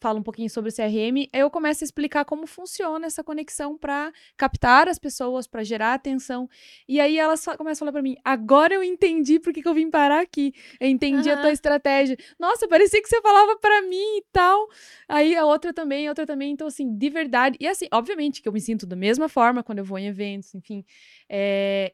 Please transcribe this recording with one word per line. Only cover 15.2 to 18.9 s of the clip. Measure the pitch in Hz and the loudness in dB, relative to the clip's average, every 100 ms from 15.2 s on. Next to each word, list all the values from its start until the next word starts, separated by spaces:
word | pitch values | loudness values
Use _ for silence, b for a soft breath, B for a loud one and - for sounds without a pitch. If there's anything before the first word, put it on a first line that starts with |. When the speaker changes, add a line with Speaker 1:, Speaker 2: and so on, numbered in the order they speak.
| 302 339 | 2 4
Speaker 1:
a | |
outra | 302 302 349 | 4 2 0
também, | 339 302 277 302 | -6 -4 -4 -4
a | |
outra | 302 | -6
também. | 311 285 285 | -6 -6 -6
Então, | 285 311 | -6 -8
assim, | - 262 208 | -6 -6 -2
de | 277 | -2
verdade. | 320 285 240 262 247 | -2 -2 2 2 0
E | 311 | -4
assim, | 381 359 | -4 -2
obviamente | 226 247 359 294 - | -2 -2 -4 -4 -4
que | 220 | -6
eu | |
me | 208 | -6
sinto | 214 220 | -4 -6
da | 185 | -6